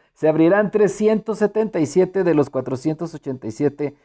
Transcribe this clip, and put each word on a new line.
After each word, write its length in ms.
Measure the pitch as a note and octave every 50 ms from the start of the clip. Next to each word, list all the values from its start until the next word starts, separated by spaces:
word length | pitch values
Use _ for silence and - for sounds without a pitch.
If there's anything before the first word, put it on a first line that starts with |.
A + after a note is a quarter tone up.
| _ _ _
se 140 | _ - D#3
abrirán 420 | D#3 D#3 D#3+ E3+ F#3+ G3+ G#3+ G3
trescientos 680 | - G#3 G#3 F#3 F#3+ - G#3+ G#3+ A3 G#3+ G#3+ - G#3+ -
setenta 420 | G#3+ G3+ - A3 A3 G#3+ - F3+
y 60 | D#3
siete 360 | C3+ - F#3 F#3 F3+ F#3 F#3+ F#3
de 120 | F3 D#3+
los 160 | D3+ C#3+ -
cuatrocientos 640 | - C3 B2+ C3+ C3+ B2+ - D#3+ D#3 D#3 E3+ D#3 -
ochenta 360 | D3+ - C#3+ C3 B2+ - A2+
y 20 |
siete 460 | A2 - C#3+ C#3+ C#3+ - D3 C#3 - _ _